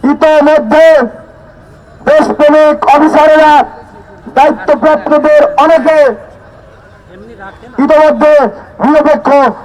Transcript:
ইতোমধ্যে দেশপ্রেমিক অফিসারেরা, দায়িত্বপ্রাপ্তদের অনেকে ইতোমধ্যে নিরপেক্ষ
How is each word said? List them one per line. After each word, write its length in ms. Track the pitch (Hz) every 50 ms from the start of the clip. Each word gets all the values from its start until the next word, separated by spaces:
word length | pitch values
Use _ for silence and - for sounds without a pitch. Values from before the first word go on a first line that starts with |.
| - 269
ইতোমধ্যে 760 | 294 294 320 311 311 302 285 294 311 302 262 214 302 311 320 320 320 285 240 220 - - - - - - - - - - - - - - - - - - - -
দেশপ্রেমিক 680 | 294 311 311 - 214 - 294 294 294 311 311 302 294 302 - - 269
অফিসারেরা, 580 | 294 302 311 - 311 302 311 311 311 311 302 294 285 - - - - - - - - - - - - - - -
দায়িত্বপ্রাপ্তদের 1040 | 262 285 - - - 190 - 294 - - 311 311 294 - 294 302 302 294 302 302 302 285 - - - 285
অনেকে 340 | 320 330 320 247 311 320 311 294 262 220 214 - - - - - - - - - - - - - - - - - - 180 185 208 226 233 196 196 196 196 - - 247 247 - 277
ইতোমধ্যে 480 | 311 311 302 311 311 294 226 294 302 302 294 262 208 - - - - - - 175
নিরপেক্ষ 440 | 262 302 302 285 311 294 - - 269 277 285 269 240 - -